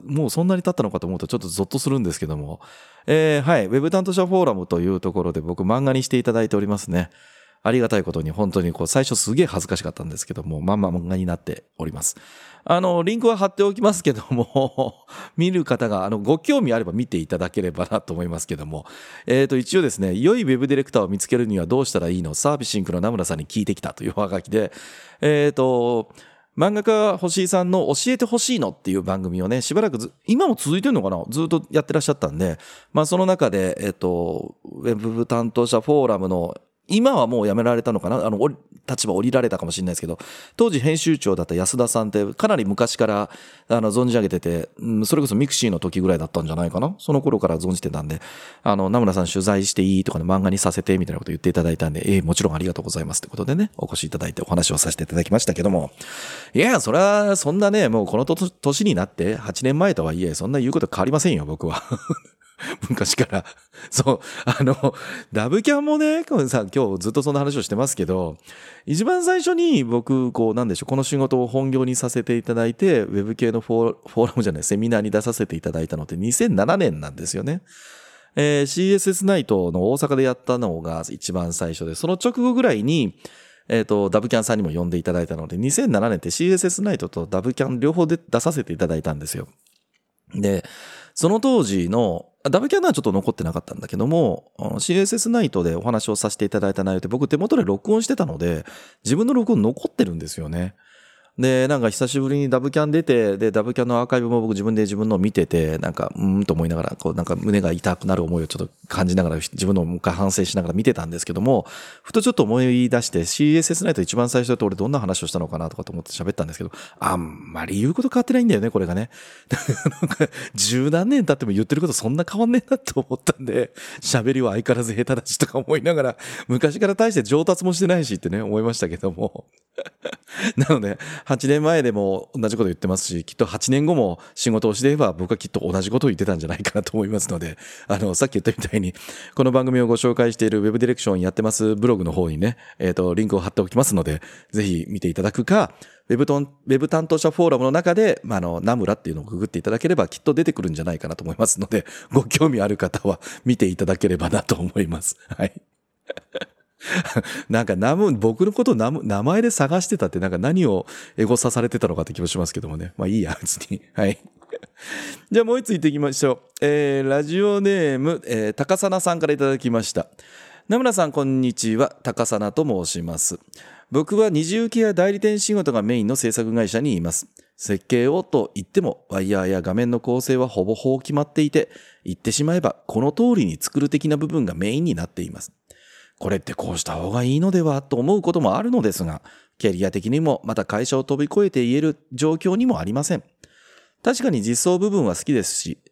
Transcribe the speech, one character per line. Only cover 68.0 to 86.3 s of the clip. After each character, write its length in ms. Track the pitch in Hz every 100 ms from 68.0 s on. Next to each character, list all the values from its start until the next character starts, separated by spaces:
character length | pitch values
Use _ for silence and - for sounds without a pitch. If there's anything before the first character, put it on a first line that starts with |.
| 85
ど、 320 | 92 85 80 - - - - -
一 180 | 156
番 200 | 233 359
最 160 | 349 370
初 140 | 330
に 300 | 339 339 233
僕、 480 | 120 120 113 131 123
こ 200 | - 113
う、 20 |
な 100 | 110
ん 40 | 117
で 60 |
し 80 | 90
ょ 40 | -
う、 20 |
こ 80 | 135
の 60 |
仕 160 | 131 143
事 240 | 131 131
を 40 | 120
本 240 | 135 135
業 140 | 131
に 100 | 127 123
さ 120 | 123
せ 140 | 123
て 160 | 113 120
い 40 |
た 120 | 113
だ 120 | 117 117
い 80 |
て、 280 | 117 196 131
ウ 100 | 101
ェ 120 | 101
ブ 100 | 104
系 180 | 110 117
の 80 | 113
フ 140 | -
ォ 180 | 113 117
ー-、 40 | - -
フ 140 | -
ォ 20 |
ー 20 | 117
ラ 40 | 127
ム 60 |
じ 60 | 101
ゃ 40 |
な 80 | 78
い、 20 |
セ 160 | - 101
ミ 100 | 113
ナ 100 | 110
ー 20 |
に 80 | 107
出 100 | 104
さ 140 | 117
せ 100 | 113
て 100 | 104
い 60 | 82
た 100 | 85
だ 120 | 82
い 60 | 80
た 100 | 80
の 60 |
っ 20 | 76
て 100 | 82
二 160 | 110
千 240 | - 233 98
七 220 | 113 196
年 200 | 143 76
な 120 | 73
ん 40 |
で 120 | - 82
す 100 | 98
よ 60 |
ね。 180 | 131 180 - - - - - - _ -
え 260 | 147 143
ー、 40 | 139
シ 240 | 180 190
ー 40 |
エ 40 | 196
ス 120 | 190
エ 20 |
ス 140 | 185 196
ナ 100 | 190
イ 80 |
ト 260 | - 98 87
の 200 | 90 98
大 80 | 139
阪 180 | 147 135
で 60 |
や 100 | 131
っ 60 | 123
た 140 | - 123
の 240 | 107 82
が 220 | 82 82 82
一 220 | - -
番 200 | 90 87
最 220 | 82 85
初 100 | 80
で、 100 | 80
そ 120 | 80 160
の 80 |
直 180 | 185 240
後 220 | 247 247
ぐ 80 | 247
ら 100 | 247
い 100 | 110
に、 360 | 120 160 104 - - - - _ -
え 140 | 113
ー 20 |
と、 240 | 107 104 98
ダ 140 | 104
ブ 80 | 117
キ 60 | 117
ャ 40 |
ン 40 |
さ 100 | 110
ん 20 | 107
に 60 |
も 80 | 87
呼 160 | 80 87
ん 40 |
で 60 | 85
い 60 |
た 100 | 87
だ 80 | 87
い 60 | 82
た 100 | 80
の 100 | 78
で、 120 | 87
二 120 | 127
千 220 | - 269
七 160 | 104 113
年 80 | 95
っ 40 |
て 100 | 170